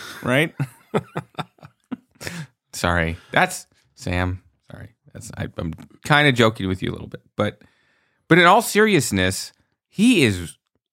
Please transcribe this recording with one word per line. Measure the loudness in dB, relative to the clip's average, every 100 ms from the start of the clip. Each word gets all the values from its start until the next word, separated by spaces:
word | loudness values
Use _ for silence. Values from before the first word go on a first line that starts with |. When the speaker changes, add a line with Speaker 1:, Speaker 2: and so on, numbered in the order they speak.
Speaker 1:
<laughs> | -16 -8
Speaker 2:
right? | -2 0 -2 -4 -10 -12 _
<laughs> | -6 -6 -10 -12 -12 -14 _ -20 _ _ -16 _ _ -14 -14 -16 _ _
Sorry. | -4 -2 0 -2 -6 -4
That's | 0 0 -4 -16 _ _ _
Sam. | -6 -4 -4 -6 _ _ -20
Sorry. | -20 -20 _ _
That's, | -20 -16 -10
I, | -10 -10
I'm | -10 -12 -18 _
kinda | 0 2 4
joking | 4 2 2 -4
with | -4
you | -6
a |
little | -8 -12
bit, | -18 _ -4
but, | -4 -6 _ _ _ _ _ _ 2
but | 4
in | 6
all | 6
seriousness, | 4 2 4 2 2 0 0 -2 -10 _ _ _ _
he | 2 4 4
is | 4 0 -6 -14 _ _ _